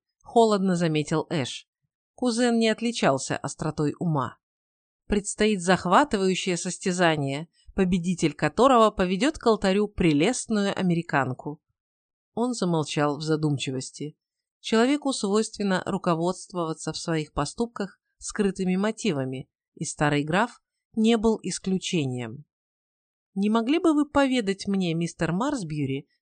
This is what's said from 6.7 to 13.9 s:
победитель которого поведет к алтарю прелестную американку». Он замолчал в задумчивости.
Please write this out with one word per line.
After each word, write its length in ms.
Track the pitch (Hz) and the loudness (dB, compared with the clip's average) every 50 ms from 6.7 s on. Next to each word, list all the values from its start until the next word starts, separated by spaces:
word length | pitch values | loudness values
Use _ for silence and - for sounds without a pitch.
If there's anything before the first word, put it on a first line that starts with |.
| 170 - - 196 180 180 180 165 160 151 139 135 139 147 165 - _ _ _ - - | -8 -4 -4 -4 0 2 2 2 2 0 -2 -4 -4 -6 -8 -12 _ _ _ -8 -2
победитель 600 | - 190 180 190 185 165 185 180 - 175 156 - | 0 0 2 2 0 0 -2 -2 0 0 -2 0
которого 560 | - 156 151 - - 233 277 254 233 220 214 | 0 -2 -2 2 4 4 6 6 6 4 4
поведет 480 | 214 - 190 180 196 180 226 302 320 - | 4 0 -2 0 0 0 0 0 -2 0
к 80 | - | 2
алтарю 420 | 233 220 208 - 190 190 202 208 208 | 2 2 2 2 2 2 2 0 -2
прелестную 880 | - - 185 165 147 143 160 214 254 - - - 220 208 202 196 - - | 0 2 2 4 4 4 2 2 0 -2 -4 -2 -2 -2 0 -2 -2 -2
американку». 840 | 190 175 170 170 165 - - 143 131 127 127 - - 147 151 - _ _ _ _ _ _ _ _ _ _ _ _ _ _ _ | 0 0 0 0 -2 0 0 0 0 -2 -4 -8 -10 -12 -12 -12 _ _ _ _ _ _ _ _ _ _ _ _ _ _ _
Он 200 | 220 233 254 240 | -4 -2 -2 -2
замолчал 640 | - 196 180 170 160 147 - - 156 147 147 143 147 | -2 -2 0 0 0 -2 -2 -2 0 0 0 -2 -4
в 40 | |
задумчивости. 920 | 156 156 160 156 156 151 147 127 - 139 131 131 131 - | -2 -2 -2 0 0 0 -2 -2 -4 -6 -6 -6 -8 -10